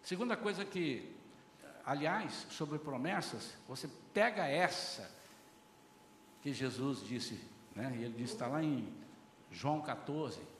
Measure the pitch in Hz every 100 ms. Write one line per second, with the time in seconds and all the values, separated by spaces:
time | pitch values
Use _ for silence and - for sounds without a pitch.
0 | - 185 240 214 208 190 196 185 160 117
1 | - - - - - - - - - 143
2 | 156 202 160 - - - 151 151 151 127
3 | 151 196 - 113 - - - 131 147 -
4 | - 202 233 214 151 147 180 - - -
5 | 98 - - - - - - - - -
6 | - - - - 147 123 131 113 135 120
7 | 101 120 - 107 - - - 95 131 120
8 | 117 113 120 - 123 147 156 131 104 -
9 | - - - - - - 139 151 147 127
10 | - 151 131 - -